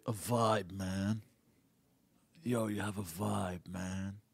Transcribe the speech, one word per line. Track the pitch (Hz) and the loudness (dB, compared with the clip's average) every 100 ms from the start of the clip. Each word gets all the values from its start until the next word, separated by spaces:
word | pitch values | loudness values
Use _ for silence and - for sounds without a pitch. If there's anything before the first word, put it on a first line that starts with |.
| - | -4
A | |
vibe, | 107 90 120 113 110 90 | -4 2 4 6 4 0
man. | 98 95 95 98 110 - _ _ _ _ _ _ _ _ _ _ - | -4 -2 0 2 0 -2 _ _ _ _ _ _ _ _ _ _ -8
Yo, | 120 120 107 | 0 2 2
you | 104 | 0
have | 104 101 | -2 -2
a | |
vibe, | 92 82 - 104 92 90 - | -6 -2 0 2 0 -4 -8
man. | 92 92 95 95 101 _ | -6 -4 -2 -4 -8 _